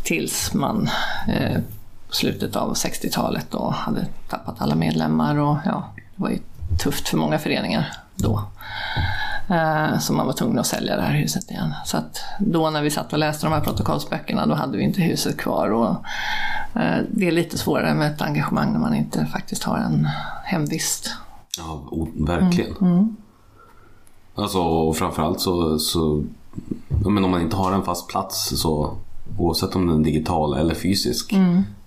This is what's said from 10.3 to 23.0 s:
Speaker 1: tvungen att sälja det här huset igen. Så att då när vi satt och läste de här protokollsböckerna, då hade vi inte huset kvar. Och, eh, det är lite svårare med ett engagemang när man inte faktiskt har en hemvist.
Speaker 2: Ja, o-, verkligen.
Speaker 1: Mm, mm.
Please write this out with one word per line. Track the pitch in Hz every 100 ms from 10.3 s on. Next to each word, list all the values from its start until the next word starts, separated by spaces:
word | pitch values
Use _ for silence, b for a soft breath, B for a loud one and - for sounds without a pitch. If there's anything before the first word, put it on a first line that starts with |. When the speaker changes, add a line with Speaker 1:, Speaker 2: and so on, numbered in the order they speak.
Speaker 1:
tvungen | 147 - -
att | -
sälja | - - -
det |
här | -
huset | 147 - - -
igen. | - 156 147 -
Så | 156
att | - - - -
då | 196 165 160
när | 151
vi | 147
satt | 151 156
och | 151
läste | 151 151 156
de |
här | 156
protokollsböckerna, | - - - 147 - 160 - - 147
då |
hade | 151 139 -
vi |
inte | - 185
huset | 165 - - -
kvar. | - - 82
Och, | 117 113 92 B B B B B B B 226
eh, | - - -
det | - 180
är |
lite | 165 165 -
svårare | - 147 156
med | 151 151
ett | 151
engagemang | - 147 143 139 147
när | -
man | 151 -
inte | 151 - -
faktiskt | - - -
har | - -
en | - 151 151 151 B B
hemvist. | - 175 147 156 - - - - B B - -
Speaker 2:
Ja, | 82 78 -
o-, | 82 80 -
verkligen. | - 175 185 175 - -
Speaker 1:
Mm, | 180
mm. | 175